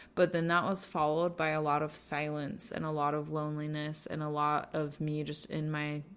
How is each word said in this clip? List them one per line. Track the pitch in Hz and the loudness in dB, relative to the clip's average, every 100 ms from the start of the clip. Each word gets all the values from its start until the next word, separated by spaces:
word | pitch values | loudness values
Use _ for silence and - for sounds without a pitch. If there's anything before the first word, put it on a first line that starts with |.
| - - | -6 4
but | 175 | 4
then | 175 165 | 4 4
that | 170 | 4
was | 175 190 - | 4 0 -2
followed | 170 151 156 175 170 | 2 4 4 2 2
by | 156 | 2
a | 156 | 2
lot | 151 147 | 2 2
of | 151 - | 0 -4
silence | - 147 151 151 139 - - | -4 -2 -2 -2 -4 -6 -6
and | - | -4
a | 160 | -2
lot | 156 147 | 0 2
of | 151 151 | 0 -2
loneliness | 156 151 151 151 151 151 156 - | -2 -2 -2 -2 -4 -4 -4 -4
and | 156 | -4
a | 151 | -2
lot | 147 147 151 - | 0 2 2 0
of | 160 151 147 | -2 -2 -2
me | 156 151 | -2 -2
just | 147 151 - | -2 -4 -4
in | 156 151 | -2 -2
my | 151 147 151 147 | -2 -2 -4 -8